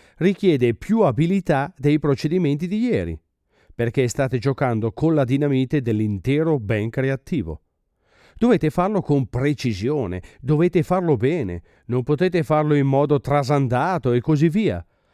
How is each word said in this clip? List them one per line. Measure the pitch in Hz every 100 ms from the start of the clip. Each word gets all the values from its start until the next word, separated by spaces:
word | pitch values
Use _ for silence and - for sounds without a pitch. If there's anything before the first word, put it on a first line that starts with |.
| _ _
richiede | 180 185 190 139 120
più | 113 - 226
abilità | 170 110 165 196 - 139 147 -
dei | 143 151
procedimenti | 147 139 151 185 151 147 175
di | 214
ieri, | 247 139 85 78 _ _ _ _ _ -
perché | 117 139 123
state | - 131 127
giocando | 135 131 131 110 110
con | - 160
la | 156 123
dinamite | 139 147 131 127 151
dell'intero | 120 107 107 101 110 143 160 143
bank | 101 110 113 135
reattivo. | 131 135 - 156 80 78 _ _ _ _ _ _ _ -
Dovete | 240 196 156
farlo | - 190 202
con | - 143 127
precisione, | 123 143 143 123 92 117 147 98 90 - -
dovete | 127 151 175 180
farlo | - 185 170 120
bene, | 131 170 95 87 - _ -
non | 123
potete | 123 151 185 170
farlo | 156 151 151
in | 147 135
modo | 135 147 147
trasandato | - 143 131 147 131 123 165 175 127
e | 120
così | 156 151 165
via. | 190 185 87 - _ _